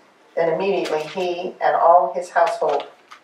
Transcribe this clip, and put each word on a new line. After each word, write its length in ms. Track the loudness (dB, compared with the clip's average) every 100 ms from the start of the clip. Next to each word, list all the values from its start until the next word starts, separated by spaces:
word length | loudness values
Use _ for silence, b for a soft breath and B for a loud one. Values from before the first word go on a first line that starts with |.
| _ _ _ -2
Then 180 | 0
immediately 480 | 0 0 -2 -2 -4
he 540 | -4 -4 -4 -4 -6 -4
and 160 | 0 2
all 380 | 6 6 4
his 160 | -2 -4
household 560 | 0 0 0 -2 -2 -6 -14 _ -8